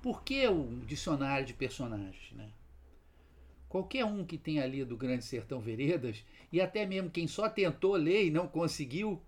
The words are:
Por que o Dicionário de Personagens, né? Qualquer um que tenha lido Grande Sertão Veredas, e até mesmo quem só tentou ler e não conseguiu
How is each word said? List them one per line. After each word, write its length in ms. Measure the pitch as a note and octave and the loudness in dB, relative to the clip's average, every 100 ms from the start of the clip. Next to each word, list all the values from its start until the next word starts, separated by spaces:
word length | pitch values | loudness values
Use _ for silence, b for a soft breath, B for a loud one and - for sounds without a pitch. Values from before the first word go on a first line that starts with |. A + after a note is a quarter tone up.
Por 200 | B3+ - | -2 -4
que 240 | - C4+ B3+ | -2 2 4
o 320 | F3 B2+ A#2+ | 4 0 -6
Dicionário 640 | A#2 C#3+ - D3 C#3 C3+ B2+ | -6 -6 0 0 2 0 -2
de 80 | |
Personagens, 800 | - C3 - B2 G#2+ G2 F#2+ - | -4 -4 -2 -4 -4 -6 -10 -16
né? 180 | A2+ G#2+ G#2+ - - - b b b b b b b - | -14 -16 -16 -20 -20 -20 b b b b b b b -6
Qualquer 380 | F#3 F#3 C4+ | -4 -2 0
um 220 | A3 G#3 F3 | 0 0 -4
que 100 | D#3+ | -6
tenha 300 | - D3+ C3 | -2 0 0
lido 280 | C3+ B2+ | -2 -4
Grande 300 | A#2 B2+ B2+ | -2 0 0
Sertão 340 | - A#2+ G#2+ C3 | -2 -6 -4 -6
Veredas, 640 | A2 A2+ C#3+ E3+ B2 G#2+ B B B | -4 0 2 2 0 -6 B B B
e 80 | E3 | 2
até 240 | F#3 G#3+ | 2 0
mesmo 240 | G3 F#3+ F3+ | 0 -2 -2
quem 180 | E3+ E3 | -2 -2
só 220 | - F#3 | 0 0
tentou 460 | G#3+ F#3 C#3+ F#3+ | 4 2 4 4
ler 320 | G3 D#3 G3+ F3+ | 6 6 6 6
e 40 | |
não 160 | D3+ F3+ | 4 2
conseguiu 720 | D#3 E3 - C3 D#3 G#3+ F#3 | 0 0 -2 -4 -2 -2 -4